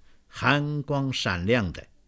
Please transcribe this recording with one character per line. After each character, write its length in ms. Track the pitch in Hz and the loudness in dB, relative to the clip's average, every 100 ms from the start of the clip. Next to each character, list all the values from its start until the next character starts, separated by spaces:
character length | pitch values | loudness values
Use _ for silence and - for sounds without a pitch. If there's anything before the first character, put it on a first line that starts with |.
| - - _ | -20 -20 _
寒 540 | - 123 143 147 147 | -2 2 2 2 -4
光 280 | 139 139 135 | -2 -2 -2
闪 340 | 123 113 87 92 | -2 -2 0 2
亮 280 | 123 90 | 2 0
的 120 | - - _ | -6 -14 _